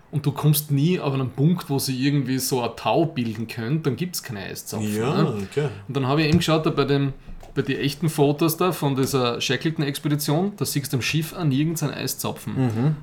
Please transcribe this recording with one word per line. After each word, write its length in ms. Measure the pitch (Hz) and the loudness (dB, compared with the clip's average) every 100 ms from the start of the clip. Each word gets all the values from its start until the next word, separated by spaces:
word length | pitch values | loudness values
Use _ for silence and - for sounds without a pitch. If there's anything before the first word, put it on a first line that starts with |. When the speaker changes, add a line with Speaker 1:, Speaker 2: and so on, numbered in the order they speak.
| - | -6
Speaker 1:
und 160 | 147 143 | -2 -2
du 60 | |
kommst 400 | 139 147 151 - | 2 2 2 2
nie 280 | 139 160 185 | 2 2 2
auf 140 | 143 | 0
einen 160 | 135 127 | -2 -2
Punkt, 400 | - 151 175 - | 2 4 4 0
wo 80 | 139 | -2
sie 260 | 135 127 | 0 0
irgendwie 360 | 139 143 123 131 | 2 2 0 -2
so 220 | 127 127 | 0 0
ein 100 | 117 - | 0 -2
Tau 300 | 113 135 160 | 2 2 2
bilden 420 | 127 113 107 113 | 0 -2 -4 -6
könnte, 420 | 117 113 160 156 | -4 -2 0 0
dann 40 | 117 | -2
gibt's 280 | 180 - | -4 -6
keine 160 | - 101 | -8 -8
Eiszapfen“, 540 | 92 - - 107 107 107 | -8 -10 -8 -4 -2 0
Speaker 2:
Ja, 260 | 123 180 | 0 2
Speaker 1:
ne? 140 | - 104 98 | 2 0 -4
Speaker 2:
okay. 180 | 143 147 - - | -2 -2 -4 -6
Speaker 1:
Und 80 | 123 | -2
dann 120 | 127 | 2
habe 160 | 151 | 2
ich 60 | 156 | 4
eben 100 | 170 | 4
geschaut, 260 | 165 160 156 | 4 2 2
da 60 | |
bei 140 | 139 135 | 2 2
dem, 280 | 139 139 - - - - | 2 0 -4 -12 -16 -8
bei 80 | 143 | -4
den 160 | 135 131 | -2 0
echten 300 | 139 - 160 | -2 0 0
Fotos 480 | 151 143 147 165 156 | 4 4 4 2 2
da 140 | 180 | 0
von 240 | 151 143 135 | 0 0 2
dieser 460 | 131 135 120 120 | 2 2 2 0
Shackleton-Expedition, 1120 | - 123 165 160 143 143 151 147 147 147 196 202 | -2 0 -2 -2 -2 -2 -2 0 0 0 0 -2
da 80 | 135 | -2
siehst 280 | 147 - | -2 -2
du 40 | 127 | -2
am 40 | |
Schiff 300 | - 160 160 | 0 -2 -2
auch 100 | - | -2
nirgends 400 | 156 131 156 165 | 0 2 2 0
einen 100 | 147 | -4
Eiszapfen. 600 | - 123 - 107 - - 107 | -4 -6 -4 -6 -6 -4 0
Speaker 2:
Mhm. 400 | 127 110 147 151 | 0 2 0 0